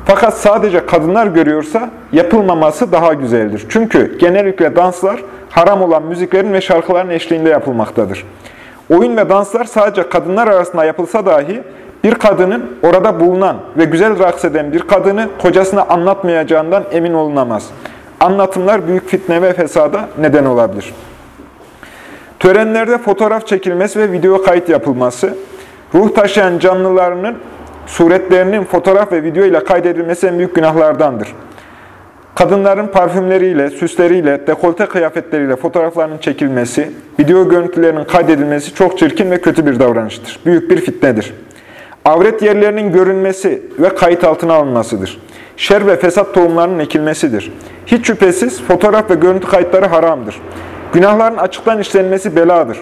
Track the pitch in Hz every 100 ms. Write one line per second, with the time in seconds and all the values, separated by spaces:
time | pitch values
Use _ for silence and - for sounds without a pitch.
0 | - 196 226 - 208 214 208 175 - 170
1 | 156 208 208 165 151 156 151 165 233 -
2 | - 151 170 226 190 165 156 151 233 175
3 | 165 151 127 117 107 104 - 220 226 156
4 | 110 - 175 190 196 190 156 170 180 180
5 | - 240 - - - - 175 202 180 156
6 | 156 175 175 180 202 190 185 170 165 180
7 | 185 165 - 165 160 147 139 120 107 -
8 | 101 95 - - - - - - - 170
9 | 240 226 175 196 202 233 233 220 208 196
10 | 175 175 160 196 226 190 175 170 156 156
11 | 170 220 190 156 147 220 - - - -
12 | 208 233 214 180 185 233 - - 165 185
13 | 180 165 170 180 190 123 - 147 160 160
14 | 214 196 180 175 170 156 147 165 170 196
15 | 196 202 220 - 185 175 190 202 - 175
16 | 175 196 180 165 151 160 160 196 - 165
17 | 170 165 156 143 120 107 - - - -
18 | - - 175 196 190 190 185 214 165 185
19 | 185 185 - 170 185 175 156 165 151 196
20 | 214 - 151 143 135 120 113 101 - -
21 | - - - - - - - - - -
22 | - - - - 185 196 220 226 226 240
23 | 220 196 214 220 220 190 190 175 208 208
24 | 214 175 180 190 190 175 175 151 143 123
25 | 123 - 190 - - - - - - 165
26 | 208 214 202 214 190 175 185 185 185 185
27 | 180 180 202 233 - - - - - -
28 | 170 185 185 185 185 214 185 175 180 190
29 | 208 170 160 160 196 165 135 180 175 170
30 | 170 175 190 175 180 175 160 160 156 139
31 | 151 120 104 - - - - - - -
32 | - - - - 175 196 196 196 208 190
33 | 175 185 185 190 185 160 143 139 165 -
34 | 170 180 151 139 160 151 175 170 208 185
35 | 160 165 - 151 139 127 165 175 165 165
36 | 156 156 - 139 139 127 120 - 220 -
37 | - - 151 185 185 175 170 165 165 156
38 | - 180 160 151 147 147 143 - 185 185
39 | 311 - 190 180 165 165 147 123 127 117
40 | 107 - - - 170 170 170 180 - -
41 | 139 110 - - - - - - - -
42 | 143 165 208 220 208 208 208 214 208 170
43 | 185 190 190 190 190 135 - - 180 185
44 | 175 175 170 156 165 160 143 123 107 107
45 | 95 - - - - - - - 196 175
46 | 175 180 196 185 170 165 170 180 147 156
47 | 156 156 151 107 - - - - - 233
48 | 240 208 190 175 247 - - 175 208 214
49 | 214 175 175 185 180 190 175 190 190 165
50 | 165 147 107 - - - - - - 170
51 | 196 214 226 220 185 - 220 214 196 190
52 | 185 190 - 160 170 175 135 104